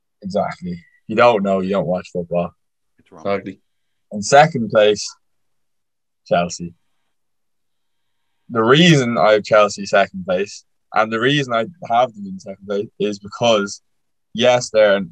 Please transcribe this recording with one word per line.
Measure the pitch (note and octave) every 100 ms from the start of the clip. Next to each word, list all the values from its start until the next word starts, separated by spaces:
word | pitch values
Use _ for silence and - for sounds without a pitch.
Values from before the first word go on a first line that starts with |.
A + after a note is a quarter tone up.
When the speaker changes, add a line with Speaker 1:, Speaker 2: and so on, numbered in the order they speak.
| _ _
Speaker 1:
Exactly. | G2 F#2+ F2+ - F2 F2 _ _ -
You | A2
don't | A#2+ G#2+
know, | G2 F#2+
you | F#2
don't | G2 D#2
watch | F2+ -
football. | F2+ E2+ E2+ F2 _ _ _ _ _
Speaker 2:
It's | _
wrong. | E2+
Speaker 3:
Exactly. | G2 G2 G2 - _ _ _ _ -
Speaker 1:
In | G#2
second | G2+ C#3 D#3+ C#3 G#2+
place, | A2 G#2 G#2 - - _ _ _ _ _ _ _ _ _ _ -
Chelsea. | F2 E2+ - F2 - _ _ _ _ _ _ _ _ _ _ _ _ _ _ _ _ -
The | A#2
reason | A2+ D3+ F3 C#3+ A#2+ A2+
I | G#2
have | G#2+
Chelsea | - G#2+ G#2 G#2 G2
second | G2+ F#2+ F#2+ F2+
place, | F#2 G2+ - _ _ _
and | G#2+ A2
the | A2
reason | B2+ D3 B2
I | A2+ A2 - -
have | A#2 A#2+
them | G#2+ G2
in | F#2+
second | G2+ G2 C#3+
place, | - A#2 -
is | G#2 G2+
because, | G2+ - A#2 G#2 G2+ - _ _ _ _ _
yes, | A2 G#2+ B2 -
they're | A2 G#2 G2
an | E2+